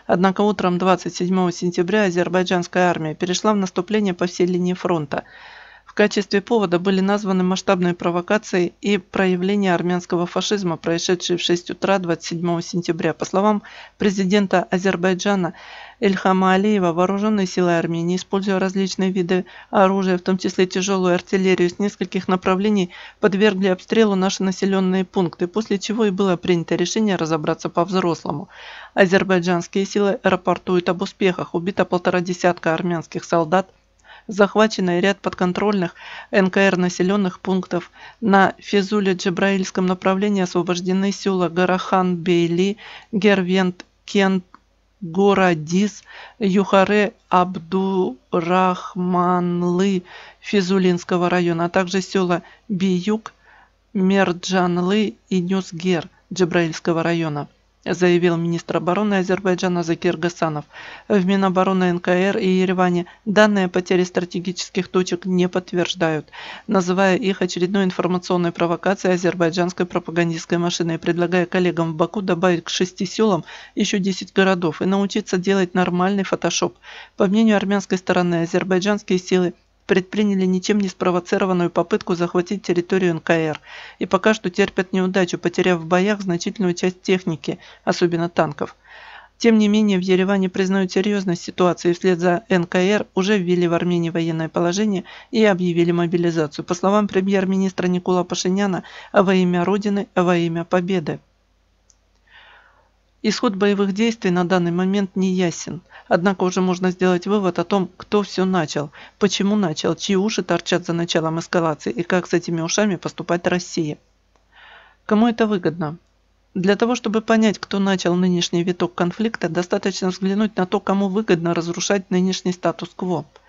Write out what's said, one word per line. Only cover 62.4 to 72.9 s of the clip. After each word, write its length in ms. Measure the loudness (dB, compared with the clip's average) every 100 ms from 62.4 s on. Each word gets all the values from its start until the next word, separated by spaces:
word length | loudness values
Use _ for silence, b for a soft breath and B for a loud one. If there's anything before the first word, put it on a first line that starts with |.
| 0
Ереване 560 | 2 2 2 2 0 -4 B -2
данные 400 | 4 4 4 0
о 20 |
потере 380 | -2 0 0 0
стратегических 800 | -2 -4 -6 -6 -8 -6 -6 -2
точек 380 | -2 -2 -4 -2
не 240 | 0 2
подтверждают, 800 | 0 -4 -2 -2 -2 -2 -2 -6 B B B -2
называя 520 | 0 0 2 2 2
их 240 | 0 -2
очередной 420 | -4 -2 0 2
информационной 680 | 0 0 -2 -2 0 0 0
провокацией 640 | 0 -2 0 -2 0 0 2
азербайджанской 680 | 0 0 0 0 -2 -2
пропагандистской 720 | -4 -4 -2 0 0 -2 -2 -2
машины 380 | 0 -2 -2
и 40 | -2
предлагая 460 | -2 0 0 0
коллегам 480 | 0 0 0 0 -2
в 40 | 0
Баку 260 | -2 -2
добавить 420 | -2 0 2 0
к 60 | -2
шести 340 | -4 -4